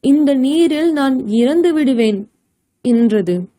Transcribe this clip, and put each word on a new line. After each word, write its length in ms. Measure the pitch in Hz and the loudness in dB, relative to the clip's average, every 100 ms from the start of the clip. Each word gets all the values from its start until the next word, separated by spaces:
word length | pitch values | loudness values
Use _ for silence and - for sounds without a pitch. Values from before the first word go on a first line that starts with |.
இந்த 340 | 262 285 285 | 0 2 2
நீரில் 580 | 277 262 311 330 302 330 | 0 0 0 0 0 -2
நான் 340 | 302 269 262 208 | 0 -2 -2 -2
இறந்து 480 | 220 240 330 349 | 0 0 2 0
விடுவேன்" 540 | 311 277 240 220 208 202 _ _ _ _ _ | 0 0 0 0 -2 -8 _ _ _ _ _
என்றது. 680 | 247 233 233 214 175 180 180 | -2 2 2 0 -2 -4 -6